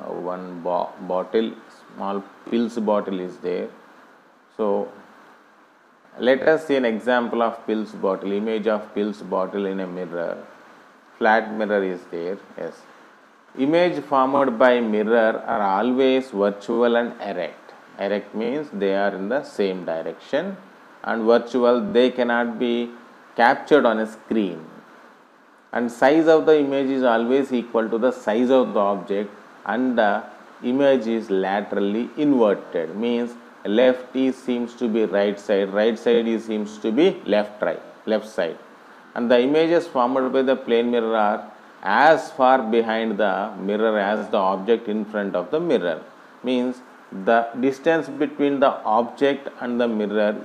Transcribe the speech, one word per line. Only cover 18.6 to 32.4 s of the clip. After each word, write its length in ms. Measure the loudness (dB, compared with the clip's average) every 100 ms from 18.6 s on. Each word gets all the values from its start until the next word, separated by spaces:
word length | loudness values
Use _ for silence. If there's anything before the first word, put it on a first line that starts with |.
| -8
they 240 | -2 0 2
are 180 | 0
in 140 | -2 -4
the 160 | -4
same 400 | -6 -4 -2 -2 -4
direction, 720 | -6 -6 -10 -4 -4 -4 -10 -18 -20 -20 -14
and 220 | -6 -2 4
virtual, 560 | 2 2 0 2 2 2
they 180 | 4 2
cannot 480 | 2 0 0 -2 -2
be 320 | -2 -2 -4 -10 -20 -20 -12 4
captured 500 | 4 4 4 4 6
on 140 | 2
a 80 | -2
screen. 580 | -8 -4 0 0 -4 -14 -20 -20 -20 -20 -20 _ _ _ _ -8
And 200 | -4 -4
size 360 | 2 4 6 6
of 180 | 6 6
the 140 | 4
image 320 | 4 0 0
is 100 | 2
always 500 | 4 4 2 0 0
equal 380 | -2 -2 -2 0
to 80 | 0
the 140 | 0
size 400 | -2 -2 0 4
of 240 | 4 4 0
the 40 |
object, 520 | 0 -2 -4 -4 -4 -12 -20 -14 -6
and 320 | -2 0 2
the 260 | 2 0 -6 -20 -20 -8
image 440 | -4 2 4 4 0
is 240 | -4 -2
laterally 800 | -2 0 -2 -2 -2 -2 -2 -4 -2
inverted, 800 | 2 4